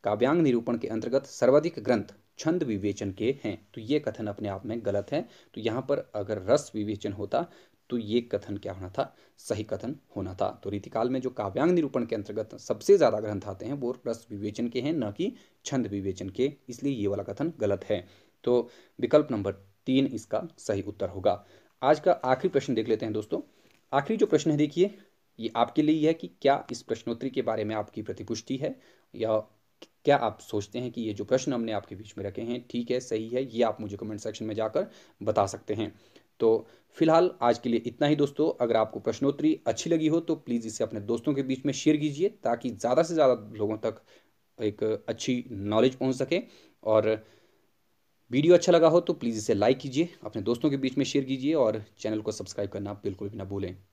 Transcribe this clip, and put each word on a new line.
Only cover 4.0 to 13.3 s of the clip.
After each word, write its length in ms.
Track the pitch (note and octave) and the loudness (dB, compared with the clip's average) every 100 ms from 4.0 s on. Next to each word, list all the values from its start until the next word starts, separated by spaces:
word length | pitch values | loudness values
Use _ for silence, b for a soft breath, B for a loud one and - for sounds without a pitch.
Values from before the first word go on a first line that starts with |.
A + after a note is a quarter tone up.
| D3 - G#2 | 0 -6 -6
अपने 220 | G2+ G#2 | -4 -6
आप 160 | G2 G#2+ | -6 -6
में 200 | A#2 G2+ | -6 -2
गलत 220 | G2+ G2 | -2 -2
है। 160 | D3 - B B | -4 -6 B B
तो 80 | - | -6
यहाँ 200 | A2 A#2+ | -4 -4
पर 300 | C3 C#3+ - G#2+ | -2 -4 -4 -8
अगर 260 | G2+ G#2 | -4 -4
रस 300 | F#2 D3 - A2 | 2 2 2 -6
विवेचन 380 | G#2 G2+ G2+ | -4 -4 -6
होता 340 | G2+ G2+ C3 F3 b b _ _ | -6 -2 -2 -2 b b _ _
तो 80 | A#2+ | -6
ये 240 | G#2 A#2 | 0 -2
कथन 360 | A#2+ G2+ - G2+ | 0 -6 -4 -8
क्या 160 | G2 | -8
होना 160 | F#2 F#2 | -10 -8
था? 260 | - - b b _ | -6 -6 b b _
सही 260 | - G#2 | -6 -6
कथन 320 | G#2+ G#2 A#2 D3+ _ - | -4 -6 -6 -10 _ -8
होना 180 | F#2+ | -8
था। 280 | F#2 G2 - | -2 -4 -4
तो 60 | G2 | -6
रीतिकाल 400 | G2+ - A2 B2 | -6 -6 -2 0
में 120 | C3 | 0
जो 80 | B2+ | -4
काव्यांग 420 | - G2+ G2+ D#3 | -4 -4 0 2
निरूपण 340 | F3+ D3 C3 A2+ | 4 2 -2 -2
के 100 | A2 | -6
अंतर्गत 400 | G#2 G#2+ G#2+ - | -6 -6 -6 -10
सबसे 420 | - A2 - G3 | -6 -2 4 6
ज़्यादा 220 | C3+ G#2+ | 6 2
ग्रंथ 220 | G#2+ | -4